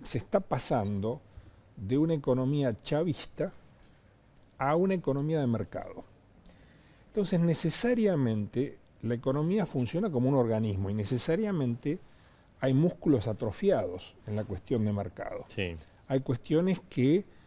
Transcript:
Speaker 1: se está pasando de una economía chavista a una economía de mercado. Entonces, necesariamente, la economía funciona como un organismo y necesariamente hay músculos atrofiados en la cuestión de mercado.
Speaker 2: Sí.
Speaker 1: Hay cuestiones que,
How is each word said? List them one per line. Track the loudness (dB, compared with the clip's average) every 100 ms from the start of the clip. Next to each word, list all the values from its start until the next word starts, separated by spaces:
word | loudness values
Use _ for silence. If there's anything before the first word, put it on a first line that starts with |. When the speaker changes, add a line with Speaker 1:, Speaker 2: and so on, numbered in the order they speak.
Speaker 1:
se | -6 -6
está | 0 -2
pasando | 0 -2 0 0 0 -2 -2 -4 -10 -20 -20 -20 -20 -12
de | -2 0
una | 2
economía | 0 0 2 2 2 0 -2
chavista | -2 0 0 -2 -6 -6 -6 -8 -20 -20 -20 -20 -20 _ _ -20 -16 -4
a | 0 2
una | 2
economía | 0 0 0 0 0
de | 2
mercado. | 0 -2 -8 -12 -14 -18 -20 -20 -20 -20 -20 -20 -20 -20 -20 -8
Entonces, | -2 0 2
necesariamente, | 2 2 2 2 2 4 4 4 2 0 -2 -2 -4 -6 -20 -8
la | -4 -2
economía | 0 0 0 0 0
funciona | -2 -2 -2 -2
como | 0 2
un | 4
organismo | 2 2 0 -2 -2
y |
necesariamente | -2 -2 -2 0 0 0 0 -2 -2 -4 -6 -8 -20 -20 -20 -20 -4
hay | 2
músculos | 4 4 2 2 2 2
atrofiados | -2 -4 0 2 2 0 -6 -14 -16 -6
en | -6
la |
cuestión | -4 -8 -2 0 0
de |
mercado. | 0 -4 -8 -10 -10 -8
Speaker 2:
Sí. | -4 -4 -6 -14 -16 -2
Speaker 1:
Hay | -2
cuestiones | 0 -4 0 2 2 0 -4
que, | 0 2 2 0 -12